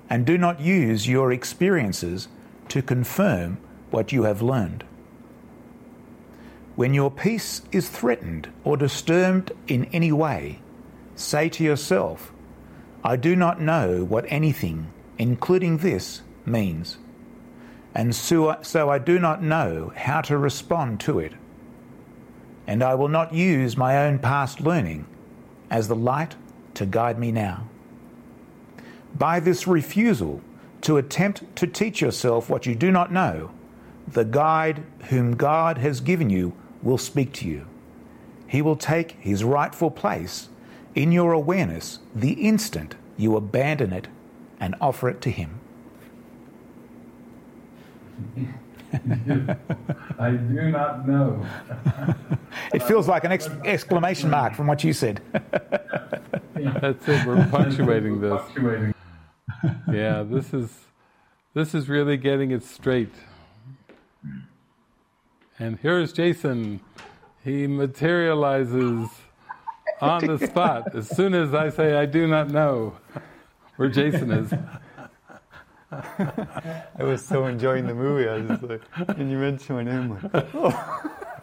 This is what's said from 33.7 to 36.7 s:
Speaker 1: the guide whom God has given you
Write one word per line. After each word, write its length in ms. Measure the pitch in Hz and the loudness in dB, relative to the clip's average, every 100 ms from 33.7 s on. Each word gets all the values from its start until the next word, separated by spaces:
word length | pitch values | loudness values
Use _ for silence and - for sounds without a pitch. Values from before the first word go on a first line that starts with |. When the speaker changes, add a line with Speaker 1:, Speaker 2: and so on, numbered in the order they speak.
| - - - - | -20 -20 -18 -4
Speaker 1:
the 180 | 120 110 | 0 2
guide 580 | 139 156 156 160 151 160 - - | 2 4 4 2 -2 -8 -18 -2
whom 260 | 127 120 120 | 2 2 2
God 420 | 143 160 165 143 | 2 4 2 2
has 240 | 139 127 | 0 0
given 280 | 127 180 127 | 0 2 2
you 240 | 92 87 - - | 2 0 -4 -16